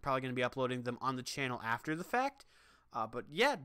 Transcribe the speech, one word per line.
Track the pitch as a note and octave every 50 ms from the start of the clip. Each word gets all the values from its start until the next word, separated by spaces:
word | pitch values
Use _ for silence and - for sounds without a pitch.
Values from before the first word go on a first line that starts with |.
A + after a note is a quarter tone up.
probably | - C#3+ C3 C3
gonna | C3 C3 B2
be | B2+ B2
uploading | A#2+ - C3+ B2+ B2 B2+ B2+ A#2
them | B2 B2 -
on | - C3 C3
the | B2+ A#2+
channel | - - D3 C#3 B2+ B2 G#2 -
after | A2+ A#2 A#2+ - D#3 D#3
the | E3 F3+
fact. | - - B3 C4 C#4 C4+ - - - _ - - - - _ _ _
Uh, | - A#2+ A2
but | A2 A#2+ B2 G#2+ G#2+
yeah, | D3 F3 A#3+ D4 C4+ E3+ C3